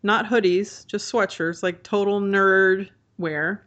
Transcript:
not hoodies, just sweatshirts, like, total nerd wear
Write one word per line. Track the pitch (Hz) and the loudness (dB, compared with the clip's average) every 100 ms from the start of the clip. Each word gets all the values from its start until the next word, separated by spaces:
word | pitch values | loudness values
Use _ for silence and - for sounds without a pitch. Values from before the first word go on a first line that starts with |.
not | 202 214 220 | 0 -2 2
hoodies, | 233 190 180 202 - - | 2 2 0 -2 -10 -10
just | 208 - | -10 -4
sweatshirts, | 233 190 - 165 170 | -2 -2 -2 -6 -2
like, | 185 175 | -6 -6
total | - 208 202 202 | -4 -2 0 0
nerd | 202 196 196 190 190 190 190 _ _ - | 0 2 4 6 4 2 -2 _ _ -8
wear | 170 151 160 202 | -6 -2 -4 -6